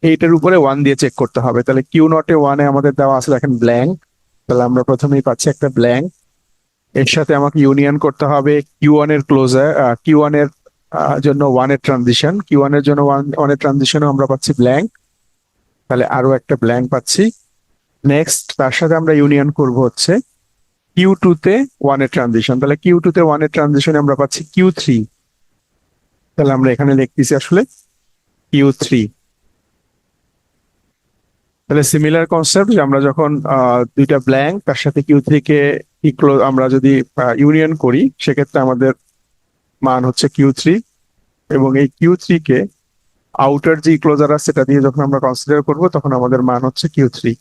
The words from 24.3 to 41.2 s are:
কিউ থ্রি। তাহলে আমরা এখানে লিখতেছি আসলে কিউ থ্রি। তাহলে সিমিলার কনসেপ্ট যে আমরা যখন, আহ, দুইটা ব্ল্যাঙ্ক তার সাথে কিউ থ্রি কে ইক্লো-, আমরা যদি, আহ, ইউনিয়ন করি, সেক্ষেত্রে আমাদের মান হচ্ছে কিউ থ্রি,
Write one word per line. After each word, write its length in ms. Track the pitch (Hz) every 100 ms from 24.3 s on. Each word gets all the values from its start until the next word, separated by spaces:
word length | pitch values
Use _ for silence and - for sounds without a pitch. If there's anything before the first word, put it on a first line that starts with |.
| - 160
কিউ 180 | - 185
থ্রি। 340 | - - 120 107 _ _ _ _ _ _ _ _ _ _ _ _ -
তাহলে 180 | 143
আমরা 180 | 135 131
এখানে 200 | 120 143 139
লিখতেছি 400 | 131 - 131 143
আসলে 260 | - 175 262 _ _ _ _ _ _ _ _
কিউ 200 | 147 139
থ্রি। 300 | 131 - 131 107 _ _ _ _ _ _ _ _ _ _ _ _ _ _ _ _ _ _ _ _ _ _ _ _ _ _
তাহলে 160 | 147
সিমিলার 420 | 143 151 151 160 165
কনসেপ্ট 440 | 170 160 190 196
যে 100 | 220
আমরা 200 | 139 139
যখন, 400 | 143 156 151 147 -
আহ, 380 | 135 127 123
দুইটা 340 | 120 - 139 143
ব্ল্যাঙ্ক 440 | 131 131 143 190
তার 160 | - 135
সাথে 160 | 151 147
কিউ 200 | 143 147
থ্রি 200 | 131 151
কে 180 | 143 147 143 143 - _
ইক্লো-, 400 | 156 143 143 139 135
আমরা 200 | 131 131
যদি, 340 | 131 131 135 123 -
আহ, 180 | 127 117
ইউনিয়ন 340 | 143 156 160 160
করি, 340 | 131 127 262 -
সেক্ষেত্রে 420 | - 135 165 156
আমাদের 340 | 131 127 131 127 _ _ _ _ _ _ _ _
মান 240 | 135 127 127
হচ্ছে 240 | 127 143
কিউ 200 | - 139
থ্রি, 300 | 127 - 190 - _ _ _